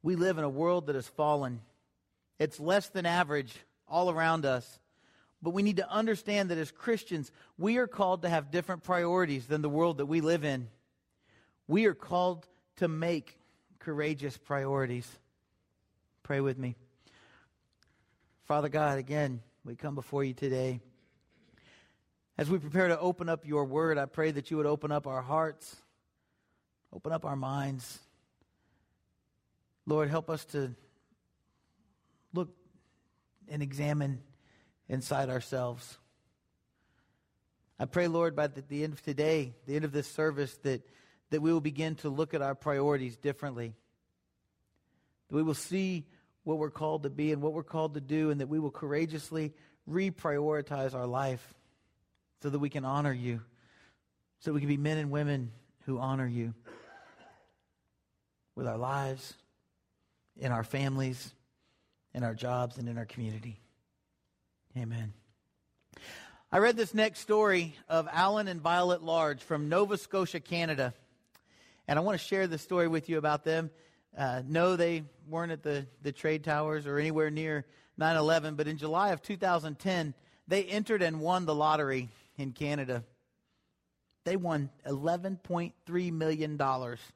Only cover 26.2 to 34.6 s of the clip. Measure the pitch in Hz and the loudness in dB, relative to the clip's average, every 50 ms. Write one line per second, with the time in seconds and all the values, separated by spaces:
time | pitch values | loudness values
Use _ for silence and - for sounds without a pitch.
26.2 | _ _ _ _ _ _ _ _ _ _ _ _ _ _ - - _ 151 165 156 | _ _ _ _ _ _ _ _ _ _ _ _ _ _ -18 -10 _ -4 -4 -2
27.2 | - 147 143 139 131 131 135 143 139 139 135 131 120 - - - - _ _ _ | -2 -4 -4 -4 -4 -4 -4 -2 -4 -4 -6 -8 -10 -14 -16 -18 -20 _ _ _
28.2 | _ _ _ _ _ _ _ _ _ _ _ _ _ _ _ _ _ _ _ _ | _ _ _ _ _ _ _ _ _ _ _ _ _ _ _ _ _ _ _ _
29.2 | _ _ _ _ _ _ _ _ _ _ _ _ _ - 151 151 151 143 147 165 | _ _ _ _ _ _ _ _ _ _ _ _ _ 0 2 2 2 2 0 -2
30.2 | 160 - 160 151 - - - 147 139 127 123 - - _ _ _ _ _ _ _ | -2 -2 -6 -6 -6 -6 -4 -4 -4 -4 -6 -12 -18 _ _ _ _ _ _ _
31.2 | _ _ _ _ _ _ _ _ _ _ _ _ _ _ _ _ _ _ _ _ | _ _ _ _ _ _ _ _ _ _ _ _ _ _ _ _ _ _ _ _
32.2 | _ _ - 175 180 - - _ _ - _ _ _ _ _ _ _ _ _ _ | _ _ -4 -4 -4 -4 -8 _ _ -20 _ _ _ _ _ _ _ _ _ _
33.2 | _ _ _ _ - - 151 147 147 139 135 139 147 147 151 147 143 139 135 123 | _ _ _ _ -16 -10 -6 -6 -6 -6 -4 -4 -2 0 0 0 0 0 -2 -4
34.2 | - - - _ _ _ _ _ | -8 -16 -20 _ _ _ _ _